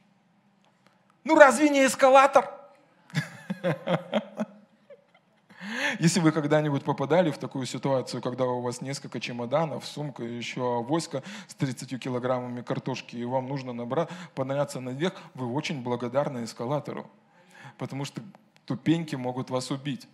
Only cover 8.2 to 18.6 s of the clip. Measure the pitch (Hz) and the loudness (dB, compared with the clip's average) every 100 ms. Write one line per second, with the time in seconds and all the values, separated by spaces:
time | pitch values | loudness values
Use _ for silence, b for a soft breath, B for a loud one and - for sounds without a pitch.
8.2 | 127 123 127 123 123 120 131 139 - 127 | -6 -2 -2 -2 -4 -6 -8 -8 -8 -8
9.2 | - 120 120 147 160 123 - - 147 - | -8 -6 -2 0 0 -4 -10 -8 -8 -8
10.2 | 117 120 117 - 123 120 117 165 - - | -8 -8 -8 -4 -2 -2 0 -2 -2 -8
11.2 | - 208 B - 135 120 131 127 135 123 | -8 -16 B -4 -4 -4 -8 -8 -4 -4
12.2 | 123 127 123 123 117 139 - 127 - 120 | 0 -2 -2 -8 -6 -6 -4 -6 -8 -8
13.2 | 120 131 127 143 127 120 117 135 165 B | -4 -2 -2 -6 -8 -8 -4 -2 -2 B
14.2 | B - 131 139 139 135 127 135 180 - | B -6 -4 -2 -2 -4 -8 -4 -4 -4
15.2 | - 131 123 131 156 147 123 120 120 131 | -18 -8 -6 -4 -4 -6 -4 -4 -2 0
16.2 | 143 127 113 - 120 143 - - - _ | -2 -4 -8 -6 -4 -4 -4 -10 -12 _
17.2 | _ B B B 143 - 131 135 139 - | _ B B B -20 -12 -8 -8 -8 -10
18.2 | 104 - _ _ | -14 -20 _ _